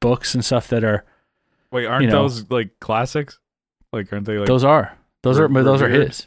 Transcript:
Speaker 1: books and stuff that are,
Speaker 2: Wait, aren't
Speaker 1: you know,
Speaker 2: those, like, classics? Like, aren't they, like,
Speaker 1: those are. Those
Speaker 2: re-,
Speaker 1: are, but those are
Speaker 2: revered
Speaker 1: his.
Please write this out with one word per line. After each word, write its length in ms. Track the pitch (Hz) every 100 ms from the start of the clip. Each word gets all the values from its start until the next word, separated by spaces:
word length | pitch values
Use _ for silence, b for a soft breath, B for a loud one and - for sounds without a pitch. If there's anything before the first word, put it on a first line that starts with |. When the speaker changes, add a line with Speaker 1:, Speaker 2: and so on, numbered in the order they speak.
Speaker 1:
books 340 | 120 123 -
and 100 | 127
stuff 240 | - 123 -
that 160 | 117
are, 200 | 110 104 - _ _ _ _ _ _
Speaker 2:
Wait, 140 | 127 113
aren't 180 | 127
Speaker 1:
you 60 | 127
know, 120 | 143
Speaker 2:
those, 260 | 139 120 104
like, 280 | 123 104 -
classics? 600 | - 113 127 151 139 - _ _ _ _ _
Like, 200 | 113 98
aren't 140 | 101 101
they, 120 | 107
like, 80 | 101
Speaker 1:
those 160 | 127
are. 320 | 135 151 98 - _ _
Those 140 | 123 135
Speaker 2:
re-, 80 | 156
Speaker 1:
are, 20 |
but 160 | 135
those 180 | 131 135
are 40 | 131
Speaker 2:
revered 200 | 139 -
Speaker 1:
his. 180 | -